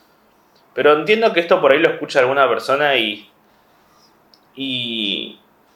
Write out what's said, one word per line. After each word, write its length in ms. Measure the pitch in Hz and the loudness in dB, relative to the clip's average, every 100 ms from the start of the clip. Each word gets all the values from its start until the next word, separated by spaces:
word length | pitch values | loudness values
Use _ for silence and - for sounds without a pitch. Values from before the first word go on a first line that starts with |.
| _ _ _ _ _ _ _ | _ _ _ _ _ _ _
Pero 200 | - 147 | 0 2
entiendo 400 | 151 160 220 226 | 2 2 2 2
que 80 | 170 | 0
esto 200 | 170 160 | 0 2
por 120 | 147 | 4
ahí 80 | 143 | 4
lo 100 | 160 | 2
escucha 300 | - 147 143 | -2 -4 0
alguna 280 | 127 139 127 | 2 2 0
persona 460 | 117 - 139 147 131 | 0 -2 0 0 0
y, 320 | 110 107 - _ _ _ _ _ _ _ _ _ _ _ _ | -2 -6 -14 _ _ _ _ _ _ _ _ _ _ _ _
y 880 | - 135 127 120 113 104 82 - - _ _ _ | -10 -8 -6 -6 -4 -4 -6 -8 -16 _ _ _